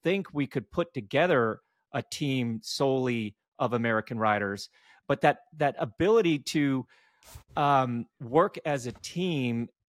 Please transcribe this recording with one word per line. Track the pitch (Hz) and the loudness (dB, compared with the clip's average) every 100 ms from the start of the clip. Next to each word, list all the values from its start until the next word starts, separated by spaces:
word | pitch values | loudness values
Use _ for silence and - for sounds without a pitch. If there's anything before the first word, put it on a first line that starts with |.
think | 160 196 180 | -2 -2 -2
we | 147 135 | -4 -4
could | 135 104 | -4 -4
put | - 170 | -4 -4
together | 135 98 135 180 143 113 101 _ _ _ | -6 -4 0 2 4 2 -2 _ _ _
a | 139 | -8
team | - - 147 131 117 113 | -8 -6 -4 -2 -2 -4
solely | - - 139 131 127 120 107 - _ - | -8 -2 0 2 0 -2 -4 -10 _ -6
of | 123 | -2
American | 120 117 110 - 117 | 0 0 0 -2 -2
riders, | 110 104 101 101 - _ _ _ - | 0 2 0 -4 -10 _ _ _ -4
but | 143 | 2
that, | 156 - _ 151 | 2 2 _ -2
that | 147 - | -2 -2
ability | 139 - 170 226 175 147 | -6 0 4 4 4 0
to, | - 156 143 131 123 _ _ _ - - - - | -2 0 0 0 -4 _ _ _ -20 -20 -10 0
um, | 143 139 127 120 113 _ | 4 4 2 -2 -6 _
work | 120 143 196 - | 0 4 4 0
as | 160 143 120 | -4 -4 -4
a | |
team | 107 - 170 185 151 123 117 117 _ | -10 -10 -4 -2 0 0 -2 -4 _